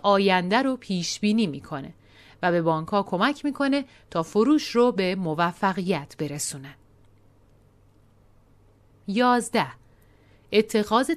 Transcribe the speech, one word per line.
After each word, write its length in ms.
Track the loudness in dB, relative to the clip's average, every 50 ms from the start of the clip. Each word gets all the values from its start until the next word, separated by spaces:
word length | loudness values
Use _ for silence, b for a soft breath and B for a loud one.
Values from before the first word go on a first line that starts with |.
| 2
آینده 580 | 2 4 4 4 4 2 2 2 2 0 0
رو 140 | 2 0 -2
پیش 440 | -4 -6 -6 -4 -4 -4 -6 -6 -2
بینی 280 | 0 0 2 2 0 -2
می‌کنه 460 | -4 -8 -12 -12 -12 -12 -12 -12 -18 b b b b b b b b b 0
و 80 | 2
به 100 | 2 2
بانک‌ها 420 | 2 2 0 0 -2 -2 -2 -2 -2
کمک 420 | -2 -2 0 0 0 0 0 -4
می‌کنه 400 | -6 -4 -2 -2 0 0 -2 -2 B B B B B
تا 140 | -4 -4 -4
فروش 520 | -2 2 2 4 4 4 2 2 0 0
رو 160 | 2 2 2
به 240 | 2 0 0 -2 -2
موفقیت 1000 | -2 -4 -4 -2 0 -2 -2 -2 0 -2 -2 -2 -2 -2 -2 -2 -4 -4 -10 -10 -8
برسونن. 580 | -8 -8 -6 -8 -8 -8 -10 -12 -14 -18 -20 -20 _ _ _ _ _ _ _ _ _ _ _ _ _ _ _ _ _ _ _ _ _ _ _ _ _ _ _ _ _ _ _ _ _ _ _ _ _ _ _ _ _ _ _ _ _ -4
یازده، 600 | 0 2 4 4 4 2 0 0 -2 -2 -2 -2 -6 -18 b b b b b b b b b b b b b b
اتخاذ 600 | b 2 2 2 2 -2 0 2 2 2 2 2 -2